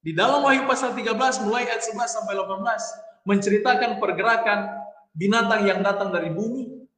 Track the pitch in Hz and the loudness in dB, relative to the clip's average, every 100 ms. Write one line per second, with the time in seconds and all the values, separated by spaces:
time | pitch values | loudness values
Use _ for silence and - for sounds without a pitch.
0 | 156 160 220 285 277 269 262 254 254 254 | -4 0 2 4 4 2 2 0 0 -2
1 | 226 220 262 262 208 233 247 226 226 202 | -2 0 0 0 0 0 -2 -4 -4 -4
2 | 233 220 208 196 190 196 233 220 - - | -4 -4 -4 -4 -4 -4 -2 -2 -6 -12
3 | - - 190 202 196 208 254 254 240 214 | -18 -12 0 2 4 2 4 2 2 0
4 | 196 175 208 226 220 202 196 175 - - | -2 0 2 2 2 0 -2 -8 -12 -16
5 | _ 156 196 226 208 220 202 185 196 202 | _ -4 2 2 4 2 2 2 2 0
6 | 196 175 170 160 226 262 247 - - | -2 -2 -2 -4 -4 -4 -8 -12 -20